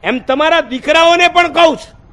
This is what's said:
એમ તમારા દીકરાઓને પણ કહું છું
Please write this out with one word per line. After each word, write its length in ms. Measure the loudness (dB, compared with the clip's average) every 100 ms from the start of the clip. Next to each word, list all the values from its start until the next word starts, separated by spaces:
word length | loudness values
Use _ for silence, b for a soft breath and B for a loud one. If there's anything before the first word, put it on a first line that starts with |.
એમ 160 | -6 -6
તમારા 420 | -4 -2 0 0
દીકરાઓને 680 | -2 -8 -2 2 2 2 2
પણ 200 | 0 0
કહું 280 | 2 0 0
છું 240 | -12 -20 -20